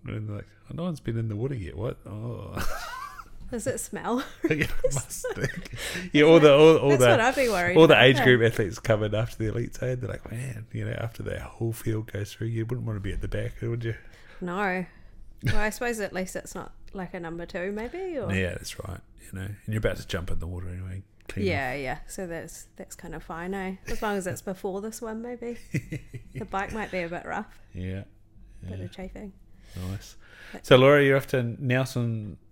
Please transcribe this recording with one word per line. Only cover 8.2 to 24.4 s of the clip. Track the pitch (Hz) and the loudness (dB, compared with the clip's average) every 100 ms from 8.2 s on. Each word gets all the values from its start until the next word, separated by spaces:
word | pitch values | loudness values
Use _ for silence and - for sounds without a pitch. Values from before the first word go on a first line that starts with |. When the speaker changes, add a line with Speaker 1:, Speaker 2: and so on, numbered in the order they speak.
Speaker 1:
group | 127 123 | 6 6
athletes | 113 113 101 113 | 6 2 -2 -2
coming | - 107 107 | 0 2 2
after | 104 113 - | 0 -2 -2
the | 110 | -4
elites, | 120 120 - | -2 -6 -6
eh? | 123 127 | -4 -4
They're | 120 | -6
like, | - - | -8 -10
"Man, | 110 131 110 110 | -10 -10 -10 -10
you | 113 | -8
know, | 107 | -6
after | - 110 - | -6 -8 -8
that | - 50 | -8 -8
whole | - - 117 | -10 -6 -6
field | 113 - 110 110 | -4 -4 -4 -4
goes | 101 104 | -8 -8
through, | - 113 | -8 -6
you | 113 110 | -4 -4
wouldn't | 123 113 | -6 -6
wanna | 107 | -6
be | 95 | -4
at | 90 | -4
the | 101 | -4
back, | 104 107 - | -4 -6 -6
would | 117 120 | -6 -4
you?" | 117 107 - - - - | -6 -8 -12 -20 -20 -12
Speaker 2:
No. | 180 180 208 180 175 - - - - - | -8 -2 -2 -2 -6 -12 -20 -20 -20 -6
Well, | - - | 2 4
I | 214 | 2
suppose | 208 240 220 | -2 -4 -4
at | 196 | -4
least | - 185 - | -4 -6 -8
it's | - | -10
not, | 190 - - - | -12 -12 -16 -16
like, | 196 175 | -12 -10
a | 185 | -10
number | 170 170 170 | -10 -10 -10
two, | 190 185 | -6 -6
maybe, | 208 240 339 381 311 | -6 -8 -8 -8 -6
or | 143 | -2
Speaker 1:
Yeah, | 95 90 | -2 -2
that's | 90 - - | -4 -12 -12
right. | 95 90 - - - | -12 -12 -16 -20 -14
You | 95 | -10
know, | 95 | -10
and | 101 - | -10 -6
you're | 107 | -2
about | 107 90 | -2 -2
to | - | -6
jump | 98 87 | -6 -2
in | 95 | -2
the | 82 | -2
water | 90 92 | -8 -8
anyway. | 90 92 95 - _ - | -10 -10 -12 -14 _ -12
Clean | - 190 | -4 -2
Speaker 2:
Yeah, | 147 135 | -2 -4
Speaker 1:
off. | 139 | -6
Speaker 2:
yeah. | 131 147 - | -6 -8 -10
So | - 185 | -12 -10
that's, | 165 170 - - - | -10 -12 -16 -20 -18
that's | - - | -18 -16
kind | - | -12
of | 160 | -12
fine, | - 165 175 | -10 -8 -6
eh? | 196 190 190 - | -4 -4 -8 -4
As | - | -2
long | 220 202 | 0 0
as | 180 | -2
it's | - | -6